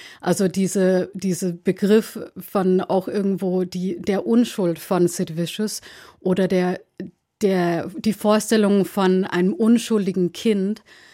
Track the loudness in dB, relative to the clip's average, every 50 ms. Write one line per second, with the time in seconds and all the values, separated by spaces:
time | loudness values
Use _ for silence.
0 | -20 -20 -20 -6 -2 -2 0 2 0 0 0 0 -2 0 0 2 2 2 2 2
1 | 0 -2 -6 -6 -4 -4 -2 -2 -2 -4 -6 -2 -2 -2 -2 0 2 4 4 4
2 | 4 0 -6 -14 -14 -14 -14 -16 -12 -4 -2 0 2 2 2 2 2 0 0 0
3 | 0 -2 -2 -2 -2 -2 -2 -2 -2 -2 -2 -2 -2 -4 -4 -6 -6 -4 -6 -4
4 | -4 -2 -2 -2 0 2 2 4 2 2 0 -2 -2 -2 -2 -4 -4 -2 0 2
5 | 2 2 0 -2 -6 -4 -4 -4 -6 -4 -4 -4 -6 -6 -6 -8 -14 -16 -20 -20
6 | -20 -20 -16 _ -4 -2 0 2 2 2 2 0 0 0 -2 -4 -8 _ _ -16
7 | -16 -16 -16 _ _ _ _ -2 0 0 2 2 2 0 0 -2 -4 -6 -8 -4
8 | -2 -2 -2 0 2 2 2 2 2 2 2 2 4 4 4 2 2 0 0 0
9 | 2 2 2 2 0 0 0 0 0 0 0 2 4 4 4 4 2 0 0 0
10 | 0 0 0 0 -2 -2 -2 -2 -2 0 0 0 0 -2 -4 -8 -12 _ -20 -20
11 | -20 -20